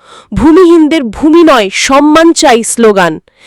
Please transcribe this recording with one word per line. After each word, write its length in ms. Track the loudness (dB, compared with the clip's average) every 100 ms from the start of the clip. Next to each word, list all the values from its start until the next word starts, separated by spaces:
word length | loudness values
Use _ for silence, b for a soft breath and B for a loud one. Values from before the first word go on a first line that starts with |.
| b b b
ভূমিহীনদের 680 | -2 0 2 4 2 0 -2
ভূমি 400 | -6 -4 0 2
নয় 260 | 2 0 -2
সম্মান 600 | -6 -2 0 2 2 0
চাই 320 | 0 0 -2
স্লোগান। 560 | -4 -2 0 0 -2 -6 b b